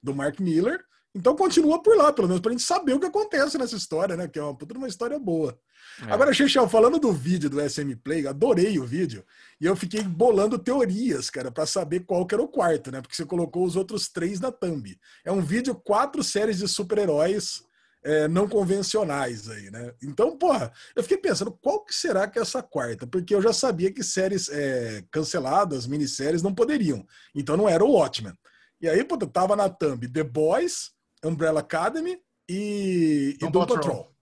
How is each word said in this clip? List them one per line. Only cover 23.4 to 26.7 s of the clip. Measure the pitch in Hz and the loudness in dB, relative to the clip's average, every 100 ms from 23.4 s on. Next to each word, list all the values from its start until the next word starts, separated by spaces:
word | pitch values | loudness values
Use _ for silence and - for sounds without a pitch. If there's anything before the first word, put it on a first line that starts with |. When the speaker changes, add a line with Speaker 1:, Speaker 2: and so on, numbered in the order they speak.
Speaker 1:
já | 214 | 4
sabia | 220 262 175 185 | 2 0 0 -2
que | 196 | -2
séries, | - - 190 196 180 | -6 -2 -2 -2 -4
é, | 147 143 127 117 107 90 | -4 -2 -2 -4 -8 -6
canceladas, | 156 151 180 131 165 202 135 120 | -6 -4 -4 0 2 2 -2 -4
minisséries, | 147 139 - 139 165 | -4 -4 -4 -2 0
não | 185 | -2
poderiam. | 190 240 | 0 0